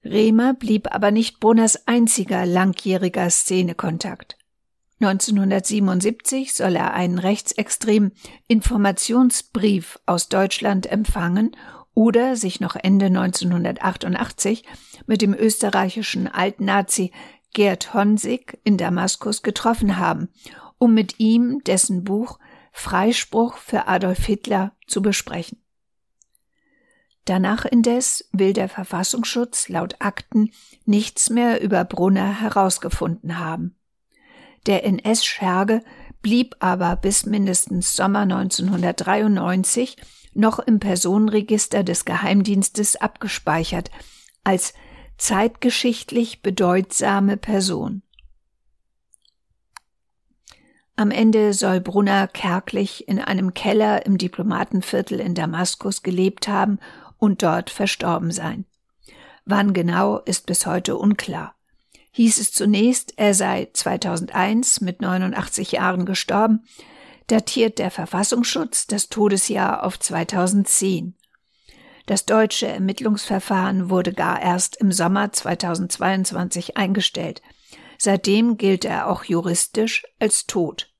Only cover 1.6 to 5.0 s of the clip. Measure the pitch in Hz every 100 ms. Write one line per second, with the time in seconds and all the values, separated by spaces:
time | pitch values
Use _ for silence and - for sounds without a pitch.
1.6 | 226 - - 240 233 - 190 185 180 180
2.6 | 190 180 196 185 185 196 175 160 - 185
3.6 | 175 170 185 165 196 175 - - _ _
4.6 | _ _ _ _